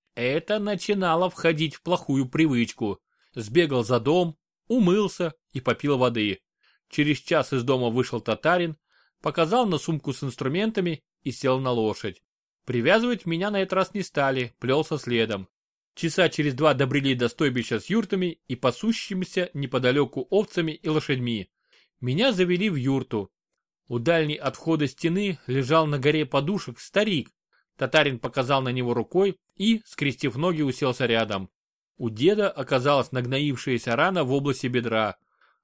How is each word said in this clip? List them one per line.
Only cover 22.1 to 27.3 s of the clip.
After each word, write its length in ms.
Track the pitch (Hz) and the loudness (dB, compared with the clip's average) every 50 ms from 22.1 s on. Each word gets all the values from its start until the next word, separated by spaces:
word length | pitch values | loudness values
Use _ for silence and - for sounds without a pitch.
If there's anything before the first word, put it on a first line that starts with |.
| 131 175 240 277 220 | 0 0 2 2 2
завели 380 | 180 185 175 180 175 208 214 | 2 2 2 2 0 0 0
в 60 | 170 | 0
юрту. 540 | 139 120 135 135 135 117 - - 107 98 - _ _ _ _ _ _ _ _ _ _ _ - | 0 0 0 0 0 -2 -2 -4 -4 -4 -6 _ _ _ _ _ _ _ _ _ _ _ -6
У 100 | 120 120 | -6 -2
дальней 380 | 113 165 170 165 156 147 151 | 0 2 2 2 2 0 -4
от 200 | - 147 135 - | -4 -4 -6 -6
входа 300 | - - 165 165 160 147 | -4 -2 -2 0 0 0
стены 520 | 131 - - - 165 170 196 208 196 165 - _ | -2 -2 -2 -2 -2 0 0 -2 -2 -4 -6 _
лежал 400 | - 127 139 131 120 156 160 160 | -4 -2 -2 0 2 2 2 4
на 120 | 151 147 139 | 2 0 0
горе 260 | 127 151 151 156 151 | 0 0 2 0 0
подушек 540 | 135 - 139 143 165 208 190 - - 120 - | 0 0 0 0 0 -2 -4 -6 -8 -12 -14
старик. 520 | - - - 196 208 220 185 135 - - | -16 -4 -2 0 0 2 0 -2 -2 -6